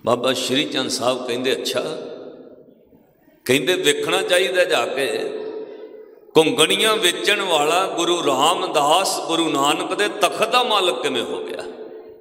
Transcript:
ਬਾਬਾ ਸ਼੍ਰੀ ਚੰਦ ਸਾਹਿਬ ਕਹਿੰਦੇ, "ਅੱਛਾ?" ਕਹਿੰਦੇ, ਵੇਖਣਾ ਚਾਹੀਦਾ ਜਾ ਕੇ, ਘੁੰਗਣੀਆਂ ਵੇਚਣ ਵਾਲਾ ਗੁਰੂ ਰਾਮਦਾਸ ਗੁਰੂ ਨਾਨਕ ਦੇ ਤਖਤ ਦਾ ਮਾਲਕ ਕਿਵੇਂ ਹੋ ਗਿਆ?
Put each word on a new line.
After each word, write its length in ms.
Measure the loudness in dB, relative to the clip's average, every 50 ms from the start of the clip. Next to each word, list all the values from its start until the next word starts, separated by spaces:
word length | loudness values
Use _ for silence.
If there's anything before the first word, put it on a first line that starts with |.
| 2
ਬਾਬਾ 280 | 2 0 2 2 -2 -2
ਸ਼੍ਰੀ 320 | -2 -2 -2 0 0 0
ਚੰਦ 240 | -2 -4 -4 -4 -4
ਸਾਹਿਬ 380 | -4 -2 0 -2 -2 -2 -4
ਕਹਿੰਦੇ, 260 | -4 -4 -2 -2 -2 -2
"ਅੱਛਾ?" 280 | -2 -4 -4 -4 -4 -4 -4 -8 -8 -10 -12 -14 -14 -16 -16 -18 -18 -20 -20 -20 -20 -20 -20 -20 _ _ _ _ _ _ _ _ _ _ _ _ _ _
ਕਹਿੰਦੇ, 280 | 2 2 2 2 0 -2
ਵੇਖਣਾ 480 | 2 2 0 0 0 0 0 0 -2
ਚਾਹੀਦਾ 440 | 0 2 2 2 2 2 2 2 2
ਜਾ 200 | 2 2 0 0
ਕੇ, 440 | -2 -2 -2 -2 -2 -2 -4 -4 -6 -8 -8 -8 -8 -10 -10 -12 -12 -14 -16 -16 -18 -18 -20 -20 -20 -20 -20 -20 4 _
ਘੁੰਗਣੀਆਂ 600 | 6 6 6 4 2 2 2 4 2 2 2 2
ਵੇਚਣ 440 | 2 2 0 0 2 0 0 0 0
ਵਾਲਾ 460 | 0 0 2 2 2 2 2 2 0
ਗੁਰੂ 380 | 0 0 -2 0 0 0 2 2
ਰਾਮਦਾਸ 920 | 0 2 4 4 4 4 2 -2 0 2 2 4 6 4 4 4 0 -4 -4
ਗੁਰੂ 300 | -4 -2 -2 0 0 0
ਨਾਨਕ 440 | 0 2 2 2 2 0 -2 -4 -2
ਦੇ 140 | -2 -2
ਤਖਤ 420 | -2 2 0 0 0 2 0 0 2
ਦਾ 140 | 2 0 2
ਮਾਲਕ 380 | 2 0 0 0 0 -2 -2
ਕਿਵੇਂ 220 | -4 -2 -2 -2 -4
ਹੋ 200 | -4 -6 -8 -8
ਗਿਆ? 200 | -8 -10 -10 -12 -12 -14 -14 -16 -16 -16 -16 -18 -18 -20 -20